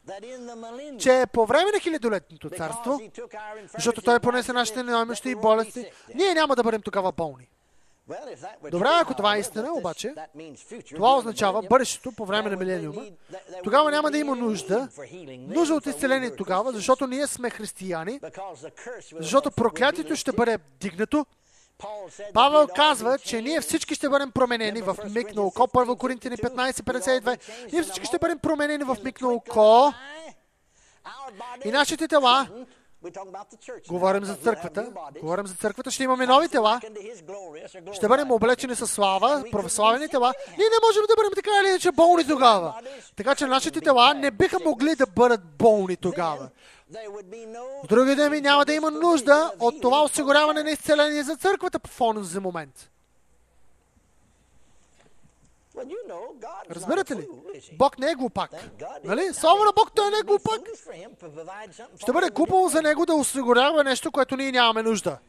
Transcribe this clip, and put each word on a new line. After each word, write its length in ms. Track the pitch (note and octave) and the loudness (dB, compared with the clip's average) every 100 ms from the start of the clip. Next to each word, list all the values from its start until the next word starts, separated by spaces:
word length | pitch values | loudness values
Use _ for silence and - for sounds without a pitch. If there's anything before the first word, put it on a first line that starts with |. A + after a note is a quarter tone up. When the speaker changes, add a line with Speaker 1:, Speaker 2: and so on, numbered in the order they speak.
| - | -16
Speaker 1:
That 140 | G3 | -16
in 220 | A3+ B3+ A#3+ | -14 -16 -14
the 80 | |
millennium, 440 | A#3 A3+ A#3+ D4+ B3+ | -14 -14 -14 -14 -2
Speaker 2:
Че 260 | B3+ B3+ B3+ | 2 4 2
по 140 | A#3 G#3+ | 0 2
време 240 | C#4 F#4+ | 4 2
на 80 | G#4 | 0
хилядолетното 680 | F4 D#4 A3+ G3 _ D#3 D3+ | -2 -4 -2 -4 _ -16 -14
Speaker 1:
because 60 | F3 | -8
Speaker 2:
царство, 360 | D#3+ F#3+ A#3 C#4 | -8 -6 -4 -6
Speaker 1:
he 120 | A3 | -6
took 180 | - A#3+ | -16 -16
our 280 | - G#3+ G#3+ | -16 -14 -16
infirmities 60 | G3 | -14
Speaker 2:
защото 280 | - A3 A#3 | -4 -2 0
той 140 | A#3+ A#3+ | 2 4
Speaker 1:
and 40 | |
Speaker 2:
понесе 280 | A#3+ B3 B3 | 4 -2 -2
Speaker 1:
our 40 | |
Speaker 2:
нашите 260 | B3 A#3 B3+ | -2 -2 -4
Speaker 1:
sicknesses, 180 | B3 A#3 | -2 -2
Speaker 2:
немощи 300 | A3+ A#3 C4 | -2 -6 -6
и 40 | |
Speaker 1:
that 20 | B3 | 0
we 20 | |
won't 20 | |
be 20 | |
Speaker 2:
болести, 380 | G#3+ A3 A3 B3 | 4 4 0 -10
Speaker 1:
sick 100 | G3 - - | -16 -18 -14
then. 40 | |
Speaker 2:
ние 200 | B3+ F#4+ | -2 0
няма 220 | E4 D4+ B3 | 2 2 2
да 60 | |
бъдем 200 | A#3 A3 | 0 -2
тогава 300 | G3+ G3+ F#3 | -4 -2 -2
болни. 360 | - D#3+ B2+ B2+ _ _ _ _ _ - | -4 -8 -8 _ _ _ _ _ _ -16
Speaker 1:
Well, 240 | F3 A3+ | -14 -14
if 40 | D3+ | -16
that 220 | F3+ - | -18 -16
were 80 | D3+ | -8
Speaker 2:
Добре, 180 | E3+ A3+ | -2 2
Speaker 1:
true, 120 | E4+ | 2
Speaker 2:
ако 120 | D#4+ | 2
това 200 | C4 G3+ | 0 0
е 20 | G#3 | 0
Speaker 1:
however, 40 | |
Speaker 2:
истина, 240 | G3+ G#3+ | -2 -8
Speaker 1:
that 80 | B3+ | -6
this, 40 | E4 | -6
Speaker 2:
обаче, 300 | F#3 D#3 G#3 | -6 -8 -12
Speaker 1:
that 200 | C#4+ D#3 D3 | -12 -18 -18
means 200 | D#3+ C3 | -18 -20
future 380 | - A3+ - C4+ | -18 -20 -16 0
Speaker 2:
това 120 | A3+ | 4
Speaker 1:
during 60 | |
the 40 | C4+ | 4
Speaker 2:
означава 440 | A3+ - G3+ G3 | 0 -2 -2 -2
Speaker 1:
millennium, 60 | F#3+ | 2
Speaker 2:
бъдещето 440 | B3+ A#3+ - C4 | 2 2 -6 -12
по 140 | A3+ G3 | -12 -4
време 220 | G#3 G#3+ | -2 -2
Speaker 1:
then 40 | |
Speaker 2:
на 40 | F#3+ | -4
Speaker 1:
we 40 | |
wouldn't 40 | F#3 | -4
Speaker 2:
милениума. 340 | F3+ D#3 G3+ | -4 -6 -12
Speaker 1:
need, 100 | G#3+ - - | -16 -20 -18
that, 200 | - - | -18 -16
that 100 | F#3 | -10
Speaker 2:
Тогава 200 | G3 C4+ D4+ | 2 4 4
Speaker 1:
wouldn't 40 | |
Speaker 2:
няма 160 | D4 D4+ | 2 0
да 60 | D4 | -2
Speaker 1:
be 40 | |
Speaker 2:
има 120 | C#4+ B3+ | -2 -2
Speaker 1:
any 40 | |
Speaker 2:
нужда, 340 | A#3 G3+ - | -2 -4 -2
Speaker 1:
need 160 | G#3 C4+ | -4 -4
for 220 | - C3 | -14 -18
healing 360 | F#3 D3 B2+ C3 | -16 -18 -16 -6
then, 60 | |
Speaker 2:
нужда 200 | C4+ D#4 | -2 0
от 100 | D#4 | 0
Speaker 1:
for 20 | C#4+ | -2
we 40 | |
Speaker 2:
изцеление 360 | - C4+ C4+ B3 | -6 -2 -2 -2
Speaker 1:
were 60 | - | -8
Speaker 2:
тогава, 340 | F#3+ F#3 A#3+ | -4 -2 -2
Speaker 1:
Christians. 20 | A3 | -4
Speaker 2:
защото 300 | G3 C4 C4 | 0 0 0
ние 200 | B3+ D4 | -4 -6
сме 240 | - A#3+ | -6 -8
християни, 720 | - G#3 - F#3+ E3 E3 C#4 | -8 -14 -12 -8 -8 -8 -12
Speaker 1:
Because 340 | D#3 F#3 G3 D#3+ | -14 -14 -16 -16
the 140 | D3+ | -18
curse 300 | - A#3+ A#3+ - | -18 -16 -16 -16
will 100 | E3 | -12
Speaker 2:
защото 280 | D#3+ B3+ C#4 | 0 0 0
Speaker 1:
be 40 | |
Speaker 2:
проклятието 600 | - A3+ - F3+ F4 D#4 D#4+ | -2 -2 2 0 0 -6 -6
ще 160 | - | -4
Speaker 1:
lifted. 40 | A3+ | 0
Speaker 2:
бъде 220 | A#3 G#3+ _ _ | 0 -2 _ _
дигнато. 460 | - E3 G#3+ D4+ C#4 _ _ _ _ _ | -10 -6 -2 -2 -4 _ _ _ _ _
Speaker 1:
Paul 300 | G3 G#3+ F3+ | -14 -14 -14
said 180 | - G#3 | -16 -2
that 40 | |
Speaker 2:
Павел 340 | G3+ C4+ D4+ D4 | 4 6 6 4
Speaker 1:
we'd 40 | |
all 60 | - | 4
Speaker 2:
казва, 420 | D4+ B3+ A3 C4+ | 4 4 0 -2
Speaker 1:
be 40 | |
Speaker 2:
че 200 | - A#3 | -2 -6
ние 160 | A#3 D#4+ | -2 -4
Speaker 1:
changed. 40 | |
Speaker 2:
всички 320 | - D#4+ - | -2 -4 -4
ще 140 | D4+ D4 | -4 0
бъдем 220 | C#4 C#4 | 0 0
променени 520 | C4 B3 A#3 A3 G#3+ | -2 0 0 -2 -4
в 120 | F#3+ F#3+ | -6 -6
Speaker 1:
Remember 180 | G#3 | -4
Speaker 2:
миг 120 | G#3+ A3+ | -6 -4
на 80 | G#3+ | -2
Speaker 1:
First 40 | G3 | -4
Speaker 2:
око, 160 | - | 0
Speaker 1:
Corinthians 100 | B3 | 2
Speaker 2:
първо 240 | B3+ B3 B3 | 2 0 -2
Коринтияни 400 | B3 B3+ B3+ A#3+ | -4 -6 -8 -6
Speaker 1:
fifteen 40 | |
fifty-two? 20 | |
Speaker 2:
петнайсет 440 | B3 B3+ B3+ - - | -6 -2 -4 -2 -6
петдесет 300 | B3+ C4+ B3+ | -4 0 0
и 40 | |
две. 100 | A3+ | 0
Speaker 1:
We'd 40 | |
all 60 | A#3+ | -6
be 100 | - | -10
changed 220 | A3+ A#3+ | -18 -4
Speaker 2:
Ние 80 | D#4+ | -2
Speaker 1:
in 20 | |
a 20 | D#4 | -2
Speaker 2:
всички 200 | F#4 - | -6 -6
ще 100 | F4 | -2
Speaker 1:
moment, 40 | |
Speaker 2:
бъдем 180 | E4 E4 | -2 -2
променени 460 | D#4 D4+ D4 D4 | -2 0 -2 -2
в 120 | C4+ B3+ | -4 -4
Speaker 1:
in 40 | |
the 40 | |
Speaker 2:
миг 160 | B3+ - | -6 -4
на 80 | B3+ | -2
Speaker 1:
twinkling 80 | A#3 | -2
Speaker 2:
око. 240 | - A3 | -2 6
Speaker 1:
of 280 | G#3+ A#3 C#4+ | 8 8 6
an 60 | |
eye. 400 | A#3+ C#4 D4+ D#4+ - _ _ _ _ _ _ | 2 -16 -18 -18 -20 _ _ _ _ _ _
Our 280 | - - - F#3+ A#3+ B3 | -20 -16 -16 -14 -16 -8
bodies 60 | B3+ | -2
Speaker 2:
И 20 | |
нашите 380 | C4+ C#4+ D#4+ D#4+ | 2 2 0 2
тела, 380 | - B3+ C4 B3+ | 4 6 4 2
Speaker 1:
will 40 | |
be 60 | B3 | -10
changed. 60 | B3+ _ _ _ | -20 _ _ _
We're 120 | F3 F3 | -16 -16
talking 160 | G3 F#3+ | -16 -16
about 120 | G#3 | -18
the 60 | A3+ - | -20 -16
church 180 | A3+ | -16
now, 40 | E3+ | -8
Speaker 2:
говорим 360 | F3 F#3 G3 | 0 0 0
за 80 | G3+ | -4
Speaker 1:
because 40 | E3+ | -2
we 40 | |
have 40 | |
Speaker 2:
църквата, 380 | D#3+ G#3 E3+ - | -2 -2 -6 -8
Speaker 1:
new 80 | A#3+ | -8
bodies. 280 | G3 D3+ D3 | -12 -16 -12
Speaker 2:
говорим 260 | D#3 F3+ G3+ | -6 -6 -6
за 80 | |
църквата, 360 | F#3 G#3+ G#3 C4 | -6 -6 -6 -10
ще 120 | - | -4
имаме 220 | C4 B3+ B3+ | -2 0 4
нови 220 | C4 E4 | 4 4
тела, 320 | C#4 G#3+ A#3 | 2 2 0
Speaker 1:
Unto 140 | A3 G#3 G3+ | -6 -14 -16
his 80 | A3+ | -16
glorious 420 | D#3+ G3+ F3+ D3+ - | -14 -14 -14 -16 -18
or 260 | F#3 E3+ | -18 -16
Speaker 2:
ще 140 | G3+ G#3 | -4 2
бъдем 200 | C4+ C#4 | 4 4
Speaker 1:
glorified 60 | |
Speaker 2:
облечени 400 | A3+ A3+ B3 C4 | 2 2 0 -2
Speaker 1:
bodies. 100 | A#3 | -6
Speaker 2:
с 40 | A#3 | -4
слава, 400 | - G3+ F#3+ A3+ | 2 2 4 2
Speaker 1:
And 120 | C#4+ | 2
we 60 | A3 | -2
Speaker 2:
прославени 540 | G#3 F#3+ - G#3+ A#3+ | -6 -4 2 2 2
Speaker 1:
couldn't 40 | D4+ | 0
be 20 | |
Speaker 2:
тела. 220 | C#4+ A#3+ | 2 2
Speaker 1:
sick 160 | B3+ C#5 | 0 -10
anyhow. 80 | F3 | 0
Speaker 2:
Ние 80 | G#4+ | 4
не 180 | A4+ A4+ | 6 6
можем 140 | G#4 G#4 | 4 4
да 60 | A4 | 4
бъдем 160 | G#4 | 4
така 160 | G4 G4+ G4+ | 0 2 2
или 80 | G4 | 4
иначе 240 | F#4 F4+ | 2 0
болни 320 | C#4 E4 F4 | 6 6 6
Speaker 1:
Our 40 | C#4 | 4
Speaker 2:
тогава. 460 | C#4+ B3 G3+ D#3+ A3+ | 4 6 6 0 -8
Speaker 1:
bodies 340 | A#3+ C#4 - - | -14 -18 -18 -6
Speaker 2:
Така 180 | G#3 | -2
че 100 | C#4 | 0
Speaker 1:
couldn't 40 | C4+ | 2
Speaker 2:
нашите 320 | C4 D#4 D#4 | 0 0 -2
Speaker 1:
be 40 | |
Speaker 2:
тела 300 | D#4 B3+ B3 | 2 6 6
Speaker 1:
bad 40 | C#4+ | 6
Speaker 2:
не 100 | C#4 | -2
биха 260 | G#3 F#4+ F#4 | 0 0 2
Speaker 1:
sick. 80 | |
Speaker 2:
могли 300 | D#4+ A#3 D4 | -2 0 0
да 120 | D#4+ B3+ | 2 0
бъдат 340 | F#3 A#3+ A3+ E3+ - | 4 4 4 -2 4
болни 380 | A#3 G#3+ F#3 F3+ | 4 4 0 -2
Speaker 1:
Then 40 | |
Speaker 2:
тогава. 480 | F#3 E3 E3 C#3+ C3 _ - - _ | -4 -2 -4 -4 -10 _ -20 -20 _
Speaker 1:
there 160 | F#3+ G#3+ | -16 -14
would 140 | G#3 F3+ | -16 -16
be 160 | A3+ A3+ | -18 -16
no 380 | A3+ B3+ C4+ | -14 -14 -14
Speaker 2:
С 40 | - | 2
други 260 | A3 C4 | 4 4
думи, 220 | C#4 D4 D4+ | 4 2 2
Speaker 1:
need 60 | |
Speaker 2:
няма 200 | C#4+ C#4+ | 4 4
Speaker 1:
for 40 | C#4+ | 4
Speaker 2:
да 60 | |
Speaker 1:
this 40 | D4+ | 0
Speaker 2:
има 120 | D#4 | -2
Speaker 1:
provision 120 | D4+ | 0
Speaker 2:
нужда 300 | E4+ E4 B3 | 2 2 6
Speaker 1:
of 280 | D4 E4 - | 4 4 0
Speaker 2:
от 200 | A#3 C#4+ | -2 0
това 160 | B3 C#4 | 2 4
Speaker 1:
healing 40 | |
for 20 | D4+ | 4
Speaker 2:
осигуряване 500 | - C#4 C#4+ D4+ D4+ | 0 4 4 4 0
на 60 | D4+ | -2
Speaker 1:
the 20 | |
church. 80 | D4 | -4
Speaker 2:
изцеление 420 | - D4+ D4 D4 | 0 2 2 0
за 140 | C#4 D#4+ | -4 -2
църквата 420 | F#4+ G4 F4+ - - | 0 0 -4 -6 -10
в 120 | - | -2
онзи 380 | A#3 G#3+ F#3+ F#3 | -2 -2 -6 -6
момент. 520 | F#3+ E3+ C#3+ - - _ _ _ _ _ _ _ - _ _ _ _ _ _ _ _ _ _ _ _ _ _ _ _ _ _ _ _ - | -6 -8 -12 -20 -20 _ _ _ _ _ _ _ -20 _ _ _ _ _ _ _ _ _ _ _ _ _ _ _ _ _ _ _ _ -16
Speaker 1:
Well, 100 | A#4+ | -12
you 160 | G4+ G4+ | -12 -12
know, 260 | E3+ A#3+ D4+ | -14 -14 -16
God's 280 | A3 F#4 - | -16 -16 -16
not 20 | |
a 40 | |
Speaker 2:
Разбирате 420 | E3+ F#3 F4 - A3+ | -12 -4 -4 -2 -8
ли? 60 | |
Speaker 1:
fool, 340 | C#3+ A#2+ - D#3+ | -10 -18 -18 -18
is 80 | - | -20
he? 60 | D#3 | 0
Speaker 2:
Бог 220 | C4+ - | 0 2
не 120 | C#4 | -4
е 40 | |
глупак. 360 | D4 B3+ G3 E3+ | -2 -6 -6 -8
Speaker 1:
Thank 200 | - - - | -10 -20 -16
God. 260 | E3 C#4 | -16 -12
Speaker 2:
Нали? 160 | F#3+ A3 | -6 -4
Speaker 1:
Now, 120 | F#4+ | -2
Speaker 2:
Слава 320 | - D#4+ G4+ | 0 4 6
на 80 | G#4 G4+ | 6 4
Бог, 160 | A4 | 2
той 160 | - G4+ | 2 0
не 60 | G#4+ | 0
е 40 | |
Speaker 1:
it 20 | |
would 20 | |
be 20 | G#4 | 2
Speaker 2:
глупак. 340 | G#4 A4 A4 | 0 2 -4
Speaker 1:
foolish 240 | G#4 A4 - | -6 -18 -16
for 80 | |
him 160 | E3+ G#3+ A3+ | -18 -18 -20
to 60 | E3+ | -18
provide 440 | D3 E3 G3 G#3+ | -16 -16 -16 -18
something 280 | - - - | -20 -20 -6
Speaker 2:
Ще 120 | - | -2
бъде 140 | C#4+ F4+ | 0 0
Speaker 1:
for 40 | |
us 40 | |
Speaker 2:
глупаво 340 | - E4 F#4+ F#4 | 0 2 4 4
за 100 | D4 | 2
Speaker 1:
we 20 | |
didn't 40 | D#4 | 0
Speaker 2:
него 180 | D4 E4+ | 0 2
да 80 | |
осигурява 680 | D#4 C4+ C4 A#3+ A#3+ C#4 D#4 | 2 0 -2 2 4 4 4
нещо, 280 | C#4 B3 D#4+ | 2 -2 -2
което 240 | C#4+ C4+ C4 | -2 -2 -2
ние 160 | C4+ | -2
нямаме 300 | B3+ A#3 A3 | 2 2 2
нужда. 360 | A3 G#3+ F3+ C3+ | 0 -2 -4 -8